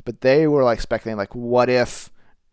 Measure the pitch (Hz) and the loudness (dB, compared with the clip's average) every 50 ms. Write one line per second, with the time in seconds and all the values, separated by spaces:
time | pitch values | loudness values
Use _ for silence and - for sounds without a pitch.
0 | - - 113 - - 131 131 151 160 151 147 143 131 120 113 107 - - 117 110 | -12 -14 -10 -2 2 2 4 4 4 2 2 2 2 2 0 -2 -4 -6 -6 -6
1 | - 113 110 104 101 - - 127 120 117 123 123 123 123 127 127 120 113 - - | -6 -8 -6 -6 -8 -8 -10 -10 -6 0 0 2 2 2 2 0 0 -2 -4 -10
2 | - - - - - - _ _ _ _ | -16 -18 -20 -20 -20 -20 _ _ _ _